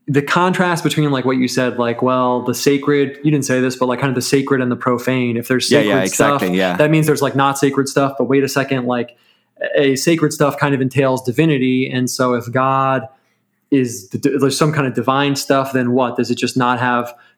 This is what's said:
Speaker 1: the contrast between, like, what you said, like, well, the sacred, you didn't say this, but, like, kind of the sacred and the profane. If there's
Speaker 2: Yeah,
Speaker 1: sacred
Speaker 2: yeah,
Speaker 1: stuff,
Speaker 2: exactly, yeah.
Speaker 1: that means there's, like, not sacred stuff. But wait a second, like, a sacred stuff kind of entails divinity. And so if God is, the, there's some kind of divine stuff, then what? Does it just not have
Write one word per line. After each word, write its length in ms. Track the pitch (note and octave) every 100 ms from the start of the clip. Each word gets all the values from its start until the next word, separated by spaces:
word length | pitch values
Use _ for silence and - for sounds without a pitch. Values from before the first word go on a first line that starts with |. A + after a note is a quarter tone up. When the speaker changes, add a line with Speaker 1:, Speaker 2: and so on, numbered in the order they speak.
| -
Speaker 1:
the 120 | C#3
contrast 640 | C#3+ F3 F3+ F#3 F3+ E3 D#3
between, 260 | D#3 D3
like, 140 | C3+ B2+
what 100 | C3
you 140 | B2+
said, 280 | B2 B2+ B2
like, 240 | A#2+ A2+
well, 400 | B2+ B2+ B2+ B2
the 120 | B2+
sacred, 680 | A#2+ C#3+ C#3+ C#3 C#3+ C#3 C#3
you 60 | D#3
didn't 120 | D3
say 160 | B2+ B2+
this, 160 | B2+ B2+
but, 120 | B2+
like, 100 | B2
kind 100 | C3+
of 60 | B2
the 60 |
sacred 400 | - C#3 C3+ C#3
and 100 | B2
the 60 | B2
profane. 580 | - A#2+ - C3 B2 A#2
If 140 | A#2+
there's 200 | B2+ -
Speaker 2:
Yeah, 100 | B2
Speaker 1:
sacred 100 | G#2
Speaker 2:
yeah, 160 | F#2+ F#2
Speaker 1:
stuff, 300 | - F#2+ C#3+
Speaker 2:
exactly, 160 | F#2 F#2
yeah. 200 | F#2 F2
Speaker 1:
that 120 | D3+
means 180 | D#3 D3+
there's, 140 | C#3
like, 140 | C#3 C3+
not 240 | C#3 C3+
sacred 300 | C#3 C#3 C3+
stuff. 240 | - C#3 C#3
But 60 | B2+
wait 120 | C#3
a 40 | C3+
second, 380 | C#3 C3+ C3+ B2
like, 300 | B2 A2+ - _ _ _ _ - -
a 220 | C#3 C3+
sacred 340 | - D#3+ D3+
stuff 260 | - D3 -
kind 160 | D3
of 60 | C3+
entails 420 | C3 C3 C3+ B2+
divinity. 680 | - A#2+ D#3+ C#3 B2+ B2+ C3+
And 200 | C3 B2+
so 260 | - B2+ A#2+
if 140 | A#2
God 600 | B2+ C3 C3+ C3+ C3 - - _ _ _ _ _
is, 380 | C#3 B2 A#2 -
the, 280 | A#2 C#3+ C3+
there's 180 | C#3 -
some 140 | D#3
kind 160 | D3+ C3+
of 60 |
divine 420 | A#2+ A2+ C3+ C#3+ C3+
stuff, 380 | - C#3 C3+
then 180 | B2+ B2
what? 240 | B2 A#2+ B2
Does 160 | A#2+
it 60 | A#2+
just 180 | B2 C3
not 240 | B2 A#2+
have 340 | B2 A#2+ A#2+ - _